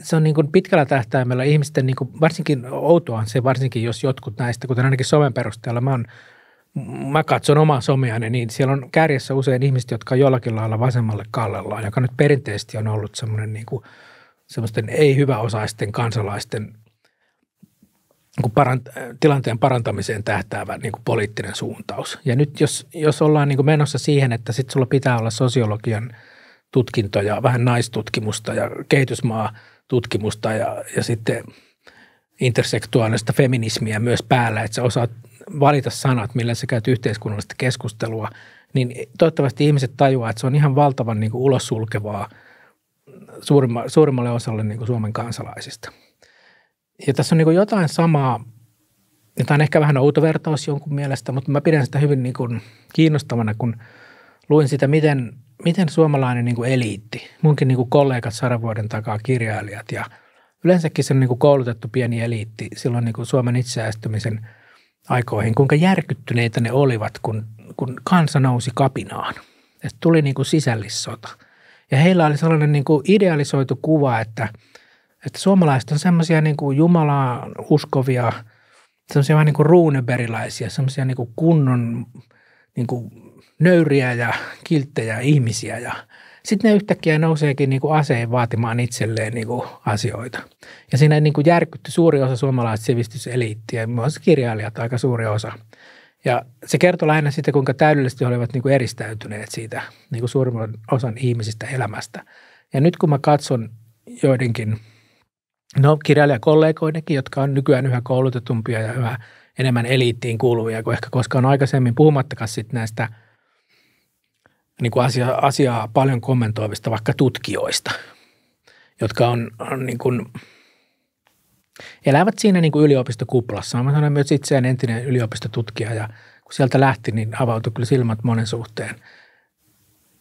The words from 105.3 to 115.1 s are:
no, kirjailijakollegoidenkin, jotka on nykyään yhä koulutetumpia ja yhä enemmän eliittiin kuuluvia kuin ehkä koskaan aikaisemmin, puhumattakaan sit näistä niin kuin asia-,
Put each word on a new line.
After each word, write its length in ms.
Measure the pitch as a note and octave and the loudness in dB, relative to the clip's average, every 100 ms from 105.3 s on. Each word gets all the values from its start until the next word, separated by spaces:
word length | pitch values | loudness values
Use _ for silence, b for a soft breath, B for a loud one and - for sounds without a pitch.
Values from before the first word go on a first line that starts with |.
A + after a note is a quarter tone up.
| _ _ _ _ C3+ | _ _ _ _ 2
no, 200 | C#3 D3+ | 4 4
kirjailijakollegoidenkin, 1080 | - D3 C#3+ A#2 D#3+ D#3 D#3 D#3 D#3 D#3+ D#3 | 4 4 4 2 4 4 4 2 -2 -4 -2
jotka 280 | C#3 - C#3 | -4 -4 -2
on 120 | C#3 | -2
nykyään 320 | C3+ C3 B2+ C3+ | 0 2 2 2
yhä 140 | B2 | -2
koulutetumpia 760 | A#2+ B2+ C3 A#2+ - A2+ A2 A2 | 0 0 0 -2 -4 -4 -2 -4
ja 120 | A2 | -4
yhä 260 | B2+ A2+ A#2 B B B B | -4 -4 -6 B B B B
enemmän 280 | B2+ A#2+ A#2 | 0 0 2
eliittiin 520 | C3+ A#2+ A#2 B2 A2+ | 2 2 0 -4 0
kuuluvia 440 | B2+ A#2 A2+ A2+ | 2 2 -2 -4
kuin 120 | A#2+ | -4
ehkä 140 | A2+ - | -4 -4
koskaan 360 | B2+ B2 C3+ B2+ | -4 0 2 2
aikaisemmin, 480 | C#3 C3+ C#3 B2 | 2 2 0 2
puhumattakaan 540 | A#2+ D3+ C#3+ - B2 A2 | 4 4 4 -2 -6 -8
sit 240 | - G#2+ | -8 -8
näistä 360 | B2 A2 A2+ A2 A2 b b b b b b b b b _ _ _ _ _ _ - | -6 -6 -6 -8 -10 b b b b b b b b b _ _ _ _ _ _ -4
niin 100 | A#2+ | 0
kuin 140 | B2+ | 2
asia-, 340 | B2 | 2